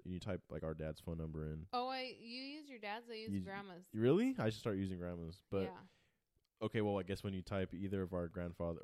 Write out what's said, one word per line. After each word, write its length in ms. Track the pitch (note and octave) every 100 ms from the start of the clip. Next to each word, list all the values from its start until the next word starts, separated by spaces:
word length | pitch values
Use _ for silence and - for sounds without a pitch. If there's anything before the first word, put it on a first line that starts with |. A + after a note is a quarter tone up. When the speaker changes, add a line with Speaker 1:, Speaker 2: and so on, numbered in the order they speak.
| F2
Speaker 1:
you 140 | F2+
type, 220 | - F2+ -
like, 140 | D2+
our 100 | D#2+
dad's 260 | D#2+ D#2 D#2
phone 160 | - E2
number 280 | D#2+ D#2 D2+
in. 200 | D#2 E2+
Speaker 2:
Oh, 140 | B3 B3+
I, 240 | C4 B3+ -
you 220 | A#3 B3
use 260 | C4+ D4+ C#4+
your 100 | A#3+
dad's, 300 | G#3 A3 A#3
I 60 | A3
use 160 | A3
Speaker 1:
Use 120 | G3
Speaker 2:
grandma's. 400 | F#3 G3 G3+ F3 F#3+
Speaker 1:
Really? 420 | G#2+ A#2+ F3 B3+ B3
I 60 | A2
should 100 | G#2+
start 180 | A#2 F#2+
using 220 | F#2+ F#2
grandma's. 420 | F2 F2 E2 E2 -
But 140 | G2
Speaker 2:
Yeah. 140 | F#2 F#2 F#3+ _ _ _ _ _ _ -
Speaker 1:
okay, 200 | A2 A#2
well, 160 | G#2 G2+
I 40 |
guess 200 | F2+ F#2+
when 100 | G#2
you 80 | F#2+
type 320 | - G2 F#2
either 280 | F2 G2 G2
of 120 | F#2
our 140 | F2+ F2
grandfather 520 | F2+ F2 E2+ E2+ E2